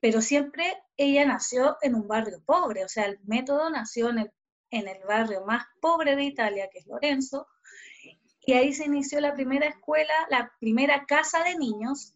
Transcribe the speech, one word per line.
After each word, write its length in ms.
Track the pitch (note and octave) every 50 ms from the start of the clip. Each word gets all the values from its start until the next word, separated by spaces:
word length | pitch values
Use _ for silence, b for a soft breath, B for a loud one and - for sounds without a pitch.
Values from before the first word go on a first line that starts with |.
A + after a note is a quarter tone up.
Pero 200 | - A3+ G#3+ A3+
siempre 560 | A3 - C#4 C#4+ C#4+ C#4+ - - E4+ F4+ F#4 - _ _ _
ella 280 | - C#4+ C#4 C#4 C#4+ C#4+
nació 520 | C#4 A#3 - - - B3 B3 B3+ D4 D4 -
en 140 | - C#4 A#3+
un 120 | A3 G#3
barrio 360 | G3+ G#3+ A3 A3 G#3 F3+ E3+ _
pobre, 380 | - D4 F4+ F4+ B3 - F#3+ F#3+
o 40 | F#3+
sea, 160 | - A3+ G#3
el 140 | G3+ G3+ G3+ G3
método 460 | G3+ A3 A#3+ C4 C4 C#4 D4 D#4 E4
nació 400 | D#4+ C4 A3 A3 - A#3 A3+ A#3+
en 100 | A#3 A3+
el, 120 | G#3+ - _ _ _ _ _ _ _ _
en 180 | - A3+ G3+
el 100 | F#3+ F#3+ F#3+ F#3+
barrio 380 | G3 G#3 A3 A3+ A3 G#3 F#3 F#3+
más 180 | G3+ A3+ B3 - _ _ _
pobre 340 | - D#4+ E4+ E4 D#4+ C#4+ C#4
de 80 | C#4 C#4
Italia, 460 | C#4+ C#4 B3+ A3+ G#3 G3+ G3+ G3 F#3+
que 80 | _ -
es 80 | -
Lorenzo, 600 | G#3 A3+ A#3+ C#4+ D4 C#4 C4+ C4+ - - C#4 - _ _ _ B B B B B B B B B B B B _ _ _ _
y 120 | _ - C4
ahí 200 | B3 B3+ C#4+ C4+
se 120 | - D4+
inició 340 | D4 C#4+ C#4+ C4+ - D4 D4
la 120 | D4 C#4+ -
primera 340 | - C4+ B3 C4+ C#4 D4+
escuela, 460 | D4+ - - - - D4+ D#4 D#4 D4+ D4+ D#4 D#4+ D#4+
la 220 | C#4+ B3 A#3 A#3+ _ _
primera 460 | - A3 A3 A#3+ C#4 C#4+ C#4+ C#4 C#4
casa 380 | - C#4+ D4+ D#4 - - E4 E4+
de 120 | F4+ F4+
niños 560 | E4+ C#4+ A#3 G#3 G#3 A3 B3 C#4 D4 - - _